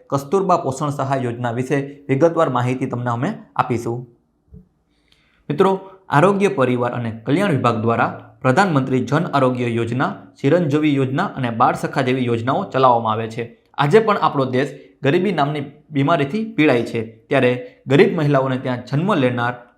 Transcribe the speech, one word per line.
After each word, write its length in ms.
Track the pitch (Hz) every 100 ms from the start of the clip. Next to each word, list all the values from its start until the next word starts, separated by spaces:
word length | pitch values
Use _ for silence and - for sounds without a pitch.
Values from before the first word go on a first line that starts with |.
| _
કસ્તુરબા 460 | 139 143 196 180 175
પોષણ 320 | 135 127 151
સહાય 320 | 143 127 135
યોજના 320 | 123 117 120
વિશે 520 | 117 127 143 - - -
વિગતવાર 420 | 135 165 165 156
માહિતી 360 | 127 120 127 131
તમને 240 | 123 123
અમે 240 | 117 151 226 - -
આપીશું. 500 | - 117 117 120 127 _ _ _ _ - - _ _ _ _ _ _ _ -
મિત્રો, 300 | 147 190 190 - - _
આરોગ્ય, 400 | 143 180 196 196
પરિવાર 440 | 135 127 123 120
અને 300 | 123 117 110 -
કલ્યાણ 240 | 147 202
વિભાગ 300 | 135 120 113
દ્વારા 560 | 113 117 143 - - -
પ્રધાનમંત્રી 600 | 131 131 196 143 131 131
જન 220 | 117 147 175
આરોગ્ય 420 | 117 127 123 120
યોજના, 480 | 117 113 123 170 202 - -
ચિરંજીવી 540 | 139 170 160 147 151
યોજના 300 | 139 131 135
અને 260 | 196 - 123
બાળ 240 | 110 135
સખા 280 | - 165 151
જેવી 240 | 127 131 123
યોજનાઓ 380 | 117 113 160
ચલાવવામાં 480 | 196 131 131 117 113
આવે 180 | 110 113
છે. 280 | 117 113 - _ -
આજે 200 | 143 208
પણ 180 | 220 196
આપણો 280 | 160 143
દેશ 340 | 131 123 147 - - _
ગરીબી 300 | 135 170 202
નામની 280 | 165 143 151 139 - _
બીમારીથી 540 | 147 139 135 143 214
પીડાય 380 | 220 - 151 123
છે, 200 | 117 117 113
ત્યારે 600 | - _ 139 123 123 - - -
ગરીબ 300 | 139 208 175
મહિલાઓને 420 | 147 135 131 127
ત્યાં 260 | 131 120
જન્મ 300 | - 139 185
લેનાર 400 | 190 123 117 120 123 -